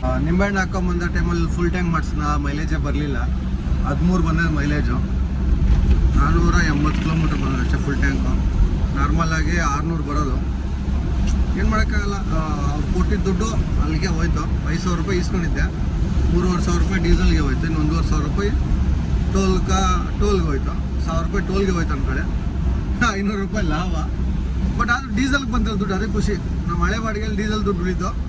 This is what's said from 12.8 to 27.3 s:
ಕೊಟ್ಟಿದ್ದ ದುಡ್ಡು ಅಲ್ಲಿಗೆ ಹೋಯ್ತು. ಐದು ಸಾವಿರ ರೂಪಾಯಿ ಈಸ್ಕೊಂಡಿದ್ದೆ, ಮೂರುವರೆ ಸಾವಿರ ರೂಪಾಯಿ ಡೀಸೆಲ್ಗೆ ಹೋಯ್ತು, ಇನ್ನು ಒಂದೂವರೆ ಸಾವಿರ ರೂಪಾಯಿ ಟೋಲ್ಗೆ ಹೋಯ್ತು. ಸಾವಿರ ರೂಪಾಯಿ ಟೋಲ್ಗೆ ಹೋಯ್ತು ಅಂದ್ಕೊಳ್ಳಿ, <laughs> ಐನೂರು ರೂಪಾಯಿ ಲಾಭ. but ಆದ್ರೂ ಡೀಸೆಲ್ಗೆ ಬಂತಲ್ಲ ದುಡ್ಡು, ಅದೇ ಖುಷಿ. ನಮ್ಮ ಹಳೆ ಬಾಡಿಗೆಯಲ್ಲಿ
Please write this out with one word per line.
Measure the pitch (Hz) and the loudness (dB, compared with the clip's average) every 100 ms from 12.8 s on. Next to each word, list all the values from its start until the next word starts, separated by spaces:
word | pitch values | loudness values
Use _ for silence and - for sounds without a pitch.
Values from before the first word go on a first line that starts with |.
| - | -2
ಕೊಟ್ಟಿದ್ದ | 381 180 202 | 0 0 0
ದುಡ್ಡು | 185 180 220 226 - - | 0 0 -2 -2 -2 0
ಅಲ್ಲಿಗೆ | - 156 180 | 0 0 0
ಹೋಯ್ತು. | 180 - - 147 - 143 | 0 0 0 -2 -2 -2
ಐದು | 160 | -2
ಸಾವಿರ | 185 170 | -2 -2
ರೂಪಾಯಿ | 165 185 | -2 -2
ಈಸ್ಕೊಂಡಿದ್ದೆ, | - 190 160 143 160 - - - - - - | -2 -2 -2 0 -2 -2 -2 -2 0 0 2
ಮೂರುವರೆ | 170 180 180 | 2 2 0
ಸಾವಿರ | 185 175 | 0 0
ರೂಪಾಯಿ | 175 185 | 0 0
ಡೀಸೆಲ್ಗೆ | 165 170 180 160 | 2 4 4 2
ಹೋಯ್ತು, | 160 170 165 | 2 0 -2
ಇನ್ನು | 156 | 0
ಒಂದೂವರೆ | 151 160 156 | 0 0 0
ಸಾವಿರ | 151 147 | 0 0
ರೂಪಾಯಿ | 175 196 - - - - - - - - 196 190 175 170 190 190 135 - - | 0 0 0 0 0 0 0 0 0 0 0 2 2 2 2 2 0 -2 0
ಟೋಲ್ಗೆ | - 196 | 0 2
ಹೋಯ್ತು. | 165 139 - - - - - | 0 0 -2 -4 -4 -2 -2
ಸಾವಿರ | 165 170 | -2 -2
ರೂಪಾಯಿ | 196 196 | -2 -2
ಟೋಲ್ಗೆ | 196 196 | 0 0
ಹೋಯ್ತು | 180 156 | 0 0
ಅಂದ್ಕೊಳ್ಳಿ, | 156 - 156 - - - - - - - - 240 | -2 -2 -2 -2 -2 -2 -2 -2 -2 -2 0 0
<laughs> | 196 | 0
ಐನೂರು | 202 208 | -2 -2
ರೂಪಾಯಿ | 196 180 175 | -4 -2 -2
ಲಾಭ. | 151 180 - - - - - - - - - | -2 -2 -2 -2 -2 -2 -2 -2 -2 -2 0
but | 220 | 0
ಆದ್ರೂ | 240 262 208 | -2 -2 -2
ಡೀಸೆಲ್ಗೆ | 262 277 262 | 0 0 0
ಬಂತಲ್ಲ | 233 214 208 | -2 0 -2
ದುಡ್ಡು, | 202 185 | -2 -2
ಅದೇ | 214 | -2
ಖುಷಿ. | 220 - 196 - - - | 0 0 -2 -4 -4 -2
ನಮ್ಮ | - | -2
ಹಳೆ | 220 202 | 0 -2
ಬಾಡಿಗೆಯಲ್ಲಿ | 220 220 214 | -2 -4 -2